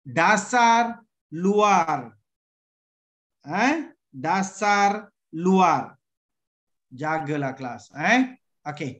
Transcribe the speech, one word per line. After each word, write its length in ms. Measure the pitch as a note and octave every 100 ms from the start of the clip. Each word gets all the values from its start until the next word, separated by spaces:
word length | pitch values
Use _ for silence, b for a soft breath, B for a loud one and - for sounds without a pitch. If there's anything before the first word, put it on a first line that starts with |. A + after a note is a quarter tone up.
Dasar 1040 | - B2+ E3+ G#3 - B3 A#3 A#3 A#3 A#3 _ _ _
luar. 880 | D#3 F#3 G#3 G#3 F#3+ E3 D3 A#2 - _ _ _ _ _ _ _ _ _ _ _ _
Eh? 480 | - F3 B3 D#4+ C#4+ _ _
Dasar 1040 | C#3 D3 F#3+ F#3+ - G#3 G3+ G3+ G#3 - _ _
luar. 640 | D#3+ F3+ F#3+ F3+ D3 A#2+ - _ _ _ _ _ _ _ _ _
Jagalah 640 | B2+ D3+ D#3+ D3 D3+ C#3
kelas. 400 | B2+ B2+ C3 -
Eh? 480 | C#3 E3 A#3+ B3+ - _ _
Okey. 280 | - C#3+ D3+ A#2+